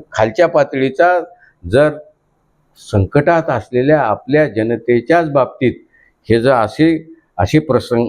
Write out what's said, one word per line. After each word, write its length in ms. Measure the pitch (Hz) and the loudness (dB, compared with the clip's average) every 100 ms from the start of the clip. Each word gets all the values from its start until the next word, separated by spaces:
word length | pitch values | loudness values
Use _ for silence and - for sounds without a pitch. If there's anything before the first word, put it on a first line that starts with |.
| - | -6
खालच्या 360 | - 110 135 165 | -2 -2 0 0
पातळीचा 720 | 151 139 135 131 131 175 180 160 - _ _ 87 | 0 -2 -2 -4 0 2 0 -4 -14 _ _ -2
जर 180 | 135 151 - - _ _ _ _ _ _ _ - | 2 2 -2 -14 _ _ _ _ _ _ _ -4
संकटात 580 | 104 95 - 175 170 160 | -2 0 0 0 0 0
असलेल्या 500 | 123 - 123 135 151 | -6 -4 -2 0 0
आपल्या 480 | 117 101 - 147 147 | 0 -4 -2 0 0
जनतेच्याच 840 | 104 110 117 - 120 117 170 160 | -2 -2 -2 0 0 2 0 0
बाबतीत 440 | 139 123 - 127 - _ _ _ _ - | 0 -2 -2 -4 -4 _ _ _ _ -2
हे 100 | 113 | 0
जर 120 | 123 | 2
असे, 640 | 123 107 - 160 160 160 - _ - | 2 0 0 0 0 -6 -20 _ -4
असे 200 | 92 156 | 0 0
प्रसंग 500 | 151 120 - 117 | 0 -2 -2 -2